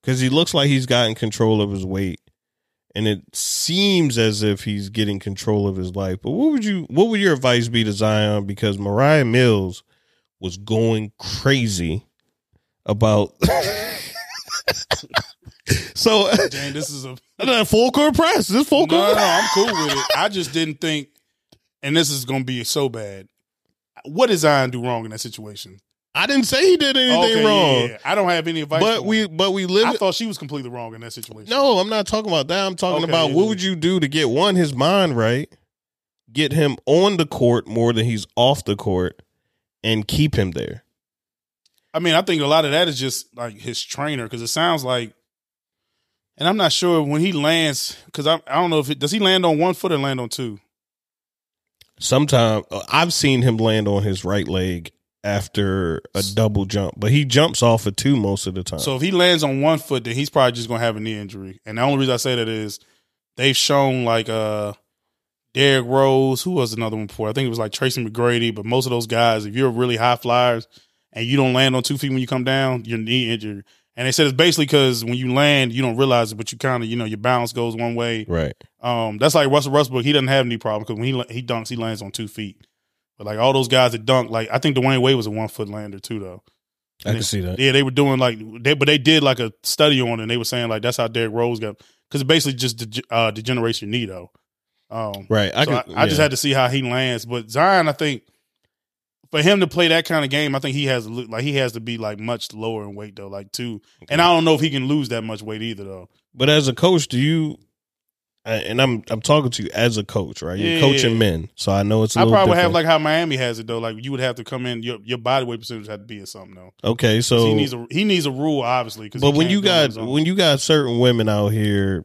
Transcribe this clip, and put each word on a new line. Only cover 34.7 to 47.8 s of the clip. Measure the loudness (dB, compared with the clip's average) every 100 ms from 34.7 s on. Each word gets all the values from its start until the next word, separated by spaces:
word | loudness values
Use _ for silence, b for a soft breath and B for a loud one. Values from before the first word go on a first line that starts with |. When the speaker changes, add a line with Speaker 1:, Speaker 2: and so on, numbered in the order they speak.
Speaker 1:
mind | 2 2 4 2 2
right, | 2 0 -4 _ _ _ _ _ _ _ _
get | -2 0
him | 2 2 0 2
on | 4 4 2
the | -2
court | 2 2 2 0
more | 0 2
than | 2 0
he's | -2 -6 2
off | 2 2 -2
the | -4
court, | -2 -2 -2 -6 _ _ _ _ _ _
and | -2 -2 -2
keep | 0 2 2
him | -2
there? | -4 -8 -10 _ _ _ _ _ _ _ _ _ _ _
Speaker 2:
I | -2
mean, | 2 2
I |
think | 2 0
a | 2
lot | 2 4
of |
that | 2 0
is | 0
just, | -4 -6 -10 -12
like, | -12 -10
his | -10 -10
trainer, | -10 -8 -6 -6 -8
'cause | -8
it | -6
sounds | -2 0 0
like, | -2 -4 -4 _ _ _ _ _ _ _ _ _ _ _ _ _
and | -2
I'm | 2
not | 2
sure | 2 2 2
when | 2 0
he | 0
lands, | 0 0 2 0 -2